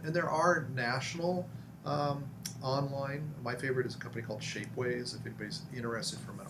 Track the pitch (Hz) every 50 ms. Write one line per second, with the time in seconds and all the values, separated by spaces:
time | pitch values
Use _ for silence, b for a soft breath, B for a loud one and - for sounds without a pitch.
0 | 160 156 160 175 165 160 160 160 165 175 175 165 143 117 131 127 120 120 127 131
1 | - - 165 170 170 180 180 180 175 - B B B B B B - 147 143 147
2 | 143 143 143 143 139 - - - - - - - 135 131 135 139 143 139 139 139
3 | 139 135 139 147 151 151 - - 123 120 123 - 139 135 127 127 120 113 - -
4 | - 117 - 117 113 - 107 110 - - - 104 104 107 - 127 123 123 123 123
5 | 120 - 113 117 113 113 110 - 107 107 - - - - 131 123 117 117 117 110
6 | - - - - - - - - - -